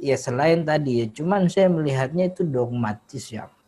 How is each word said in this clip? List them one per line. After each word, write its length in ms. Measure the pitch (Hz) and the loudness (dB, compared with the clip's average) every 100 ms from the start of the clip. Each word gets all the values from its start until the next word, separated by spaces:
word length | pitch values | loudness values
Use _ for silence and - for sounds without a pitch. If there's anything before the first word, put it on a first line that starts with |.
ya 160 | 139 127 | -2 -2
selain 480 | - 123 156 165 | 0 0 2 2
tadi 400 | 151 151 139 120 | 2 0 0 0
ya, 20 | 110 | -2
cuman 340 | - 165 202 180 | -4 0 2 2
saya 220 | 196 190 | 4 2
melihatnya 580 | 165 151 131 131 165 185 | 2 0 0 -2 0 -2
itu 160 | 185 | -2
dogmatis 840 | 170 127 120 123 110 104 _ 127 - | -2 0 -2 -2 -4 -4 _ -16 -12
ya. 160 | 107 113 _ | -14 -14 _